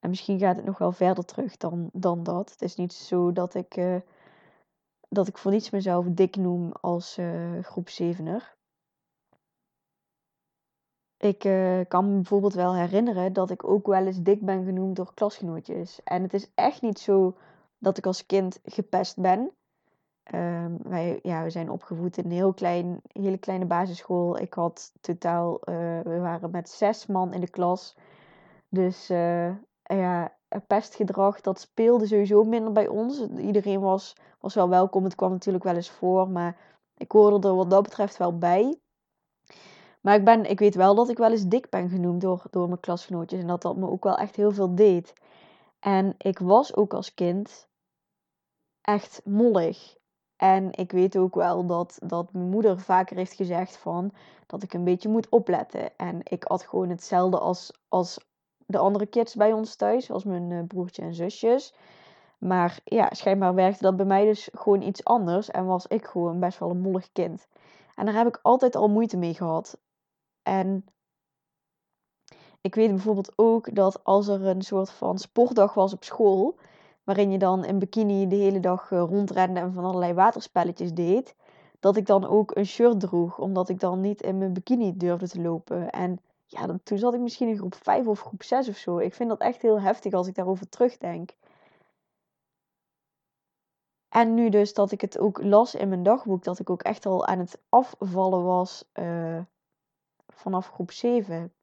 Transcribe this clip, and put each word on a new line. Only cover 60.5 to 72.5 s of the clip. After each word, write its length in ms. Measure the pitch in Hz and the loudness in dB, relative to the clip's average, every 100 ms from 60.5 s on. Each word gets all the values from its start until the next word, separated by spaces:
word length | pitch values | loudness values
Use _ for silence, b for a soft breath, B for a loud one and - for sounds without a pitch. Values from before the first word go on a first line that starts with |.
eh, 120 | 175 170 | -6 -6
broertje 340 | 185 180 - | -8 -8 -8
en 120 | 170 | -10
zusjes. 600 | 170 175 - 226 254 277 b b b b b b b | -6 -8 -2 0 0 -2 b b b b b b b
Maar 420 | 185 185 175 - | -2 0 0 -2
ja, 260 | - 226 - | -4 0 0
schijnbaar 420 | - - 196 185 | 0 0 2 2
werkte 300 | 180 185 202 | 4 2 2
dat 120 | 190 185 | 0 2
bij 100 | 196 | 2
mij 200 | 196 208 | 4 4
dus 240 | 208 - | 2 -6
gewoon 280 | - - 202 | -6 2 2
iets 220 | - 202 | 2 -6
anders 480 | - 240 180 175 214 | 0 2 2 -2 -2
en 140 | - 185 | -4 -2
was 220 | 180 - | -2 -2
ik 180 | 220 - | -6 -4
gewoon 340 | 180 170 170 | -4 -2 -2
best 200 | 180 185 | -4 -2
wel 100 | 170 | -4
een 120 | 180 | -2
mollig 300 | 185 185 180 | -2 -2 -4
kind. 360 | - 165 170 _ b b b b b | -6 -4 -6 _ b b b b b
En 100 | 202 | -2
daar 100 | 208 | 2
heb 120 | 240 | 2
ik 120 | - | 2
altijd 340 | - 254 254 247 | 2 4 4 2
al 140 | 208 | 2
moeite 280 | 208 226 180 | 2 0 -2
mee 160 | 170 | -4
gehad. 440 | 165 175 160 - - _ _ _ _ _ _ | -4 -4 -4 -6 -18 _ _ _ _ _ _
En 420 | - 190 185 196 196 _ _ _ _ _ _ _ _ _ _ _ _ _ _ b b | -2 -2 0 -2 -6 _ _ _ _ _ _ _ _ _ _ _ _ _ _ b b